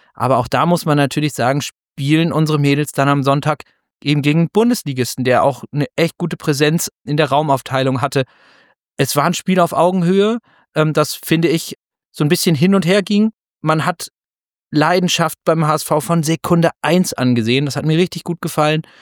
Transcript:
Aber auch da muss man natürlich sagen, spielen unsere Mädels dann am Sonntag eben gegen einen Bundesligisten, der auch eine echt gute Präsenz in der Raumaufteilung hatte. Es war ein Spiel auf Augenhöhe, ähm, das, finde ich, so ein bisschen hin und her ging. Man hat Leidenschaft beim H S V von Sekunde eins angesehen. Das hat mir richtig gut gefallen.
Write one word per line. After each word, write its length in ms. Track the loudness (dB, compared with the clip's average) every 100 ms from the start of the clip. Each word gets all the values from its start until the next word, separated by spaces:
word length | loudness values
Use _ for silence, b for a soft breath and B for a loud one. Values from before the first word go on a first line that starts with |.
| b
Aber 240 | -6 0 0
auch 100 | 0
da 160 | 0
muss 220 | 2 0 2
man 100 | 0
natürlich 380 | 0 0 -4
sagen, 260 | -2 -2 -2
spielen 720 | -4 -10 _ -6 0 2 2
unsere 260 | 0 0 2
Mädels 340 | 2 0 0
dann 180 | -2 0
am 120 | 2
Sonntag 420 | 2 0 0 -4 -8 _ _ _
eben 200 | -2 0
gegen 160 | 2 2
einen 100 | 2
Bundesligisten, 720 | 2 2 0 -4 -4 -4 -2
der 180 | 0 2
auch 220 | 2 -2 -6
eine 160 | -4 -4 -2
echt 200 | -4 -2
gute 220 | -6 -4
Präsenz 520 | -4 0 2 0 -4 -10
in 140 | -4 -2
der 100 | 0
Raumaufteilung 720 | 0 0 -2 -2 -2 -2 -2
hatte. 240 | -2 -2 -4 b b b b b _ -4
Es 200 | -2 0
war 80 |
ein 100 | -2
Spiel 260 | -2 -2 0
auf 140 | 0
Augenhöhe, 640 | 2 0 2 2 2 0 -2 b b b
ähm, 200 | -2 0
das, 200 | 0 -2
finde 340 | -4 -2 0 2
ich, 280 | 0 -4 -14 _ _ _
so 140 | -4
ein 40 | 0
bisschen 260 | 2 2
hin 200 | 2 4
und 120 | 2 2
her 160 | 0
ging. 300 | 2 2 0 -2 _ _
Man 240 | -2 0
hat 240 | 0 -4 -8 _ _ _ _ _ _
Leidenschaft 680 | 0 2 2 0 0 -2 -2
beim 220 | 0 0 2
H 80 |
S 80 | 0
V 180 | -2 -2
von 220 | 0 -2
Sekunde 480 | 0 -2 0 2 2 0
eins 320 | 0 0 0
angesehen. 540 | -2 0 0 2 0 -2
Das 100 | -4
hat 80 |
mir 140 | 0 0
richtig 260 | 0 -4
gut 160 | -8 -8
gefallen. 400 | -6 -2 0 0 b b